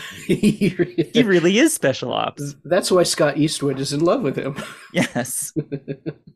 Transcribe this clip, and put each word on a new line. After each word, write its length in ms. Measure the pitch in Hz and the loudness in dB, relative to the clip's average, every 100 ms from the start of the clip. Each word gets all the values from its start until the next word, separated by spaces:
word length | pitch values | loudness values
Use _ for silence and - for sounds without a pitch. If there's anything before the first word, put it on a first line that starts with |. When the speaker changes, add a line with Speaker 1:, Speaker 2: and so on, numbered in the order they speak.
| - | -12
Speaker 1:
<laughs> 160 | - - | -14 -2
He 480 | - 214 214 190 - | 2 2 2 0 0
really 320 | - - - | -4 -2 0
Speaker 2:
He 100 | 233 | 2
really 340 | 226 180 165 202 | 4 4 4 4
is 160 | 302 | 4
special 400 | - 139 131 123 | 2 -2 -2 -4
ops. 400 | 107 110 - 143 - 147 | -2 -4 -6 -12 -12 -2
Speaker 1:
That's 260 | 175 - | -2 2
why 120 | 180 | 2
Scott 340 | 165 - 151 143 | 2 2 0 2
Eastwood 420 | 156 - 139 131 | 0 0 -4 -2
is 120 | 139 | -4
in 80 | 143 | 0
love 200 | 170 254 | 2 2
with 140 | 156 - | 0 -4
him. 200 | 139 147 - - | -6 -8 -12 -16
<laughs> 180 | - | -6
Speaker 2:
Yes. 600 | 170 - 123 127 - - 160 151 143 - 143 160 - - | -2 -2 -2 -6 -6 -6 -6 -6 -10 -10 -10 -10 -14 -20